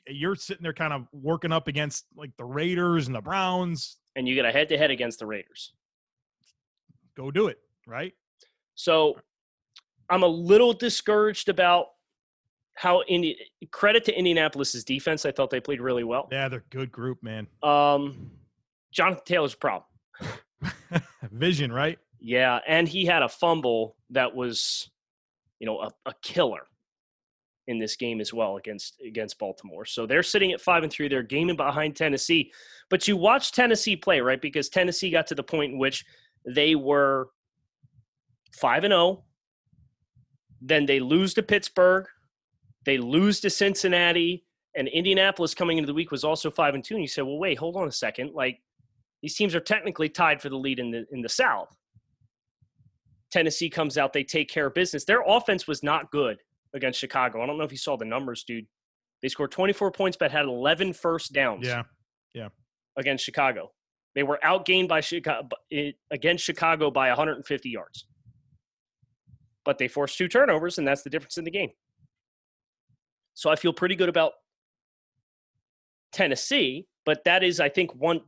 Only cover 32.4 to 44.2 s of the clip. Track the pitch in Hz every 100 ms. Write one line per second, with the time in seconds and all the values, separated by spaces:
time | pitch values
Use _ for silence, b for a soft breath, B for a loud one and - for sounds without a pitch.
32.4 | - B B B - 185 - 196 196 269
33.4 | - - 247 220 220 175 - 160 123 131
34.4 | 147 147 143 185 180 170 185 165 156 151
35.4 | - 160 147 131 135 - b b b b
36.4 | - 127 147 156 135 143 139 135 131 _
37.4 | _ _ _ _ _ _ _ _ _ _
38.4 | _ - 131 131 202 185 175 190 _ _
39.4 | _ _ _ _ _ _ _ _ _ _
40.4 | _ - 127 151 139 139 127 160 190 220
41.4 | 202 202 - - 180 190 185 _ _ _
42.4 | _ _ _ _ - 135 120 151 202 196
43.4 | 196 - 196 196 190 175 175 170